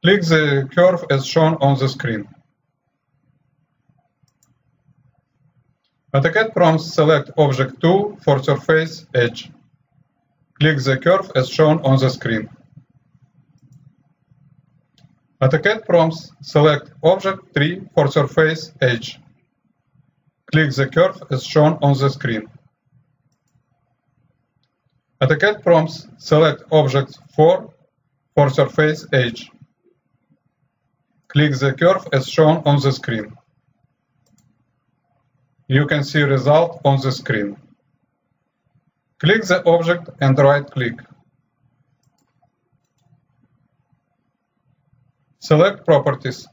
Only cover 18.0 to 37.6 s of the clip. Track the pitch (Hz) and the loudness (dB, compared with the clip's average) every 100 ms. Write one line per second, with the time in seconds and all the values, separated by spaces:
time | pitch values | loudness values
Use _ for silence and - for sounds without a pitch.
18 | 139 156 135 - 160 160 - - 127 117 | 0 0 -2 0 0 0 -10 -4 -2 -2
19 | - - _ _ _ _ _ _ _ _ | -8 -18 _ _ _ _ _ _ _ _
20 | _ _ _ _ _ 156 151 131 135 160 | _ _ _ _ _ 0 0 -2 -2 0
21 | 185 - - 131 - 156 151 165 143 135 | 0 -2 -10 -10 -2 2 2 2 0 0
22 | 139 - 120 113 107 _ _ _ _ _ | -2 -4 -8 -8 -10 _ _ _ _ _
23 | _ _ _ _ _ _ _ _ _ _ | _ _ _ _ _ _ _ _ _ _
24 | _ _ _ _ _ _ _ _ _ _ | _ _ _ _ _ _ _ _ _ _
25 | _ _ 135 151 202 208 - 170 160 - | _ _ -2 0 0 -2 2 2 2 -8
26 | - - - 151 160 139 - 156 139 139 | -20 -20 0 2 2 0 0 0 2 -2
27 | 135 - _ - 156 185 - _ _ _ | -4 -12 _ 2 2 2 -4 _ _ _
28 | _ _ _ - 143 135 135 - 156 156 | _ _ _ 0 0 0 -2 0 -2 -2
29 | - 139 123 113 - _ _ _ _ _ | -4 -2 -2 -8 -18 _ _ _ _ _
30 | _ _ _ _ _ _ _ _ _ _ | _ _ _ _ _ _ _ _ _ _
31 | _ _ _ 143 147 131 139 131 170 185 | _ _ _ 0 0 0 -2 0 0 0
32 | - 139 - - 156 165 147 143 135 131 | -2 -4 -2 2 2 2 0 0 0 -4
33 | - 113 104 - _ _ _ _ _ _ | -6 -8 -8 -18 _ _ _ _ _ _
34 | _ _ _ _ _ _ _ _ _ _ | _ _ _ _ _ _ _ _ _ _
35 | _ _ _ _ _ _ _ 135 147 151 | _ _ _ _ _ _ _ -2 0 -2
36 | 135 151 139 135 123 151 165 - 143 139 | -2 -2 0 0 2 2 2 -2 -2 0
37 | 131 127 - 107 101 101 | -2 -6 -6 -4 -4 -10